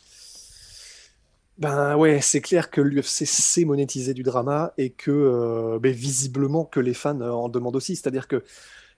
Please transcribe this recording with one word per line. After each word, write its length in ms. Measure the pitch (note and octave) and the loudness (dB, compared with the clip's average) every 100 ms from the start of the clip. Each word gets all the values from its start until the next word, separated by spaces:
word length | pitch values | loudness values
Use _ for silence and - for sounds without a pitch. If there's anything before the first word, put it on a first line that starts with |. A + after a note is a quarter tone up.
| _ - - - - - - - - - - _ _ _ _ - | _ -20 -20 -20 -20 -20 -20 -20 -20 -20 -20 _ _ _ _ -8
Ben 380 | D3+ C#3+ C#3+ D3 | -4 0 2 4
ouais, 260 | D#3+ C#3+ | 4 4
c'est 200 | C#3 C#3+ | 2 0
clair 280 | - F3+ - | 2 0 2
que 100 | - | 2
l'U 220 | C#3+ C#3+ | 2 2
F 60 | C3+ | -2
C 180 | - D3+ | -2 -2
sait 400 | - - - E3 | 0 2 2 2
monétiser 480 | C#3+ C#3 C3+ B2+ | 2 0 -2 -4
du 80 | B2+ | -2
drama 500 | B2+ B2 B2+ D3 E3 - | 0 0 0 0 -2 -2
et 140 | C3 | -4
que, 180 | - - | -4 0
euh, 720 | C#3+ C#3 B2 A#2 A#2 A2+ A2+ | 2 4 2 0 -2 -2 0
ben, 120 | B2+ | 0
visiblement 720 | B2 C3+ B2+ C3+ B2+ C#3 D#3 | 0 -2 -4 -4 -2 0 0
que 160 | D#3 C#3+ | -2 0
les 140 | B2+ | 0
fans, 260 | A#2+ D3 D3 | 0 -2 -4
euh, 100 | A#2 | -4
en 180 | A#2+ A#2+ | -4 -4
demandent 260 | B2 A#2+ C3 | -4 -2 -4
aussi. 200 | - F#3 | -4 -6
C'est-à-dire 320 | C#3 C3 - | -4 -4 -2
que 160 | C3+ - - - - - | -4 -4 -14 -20 -20 -20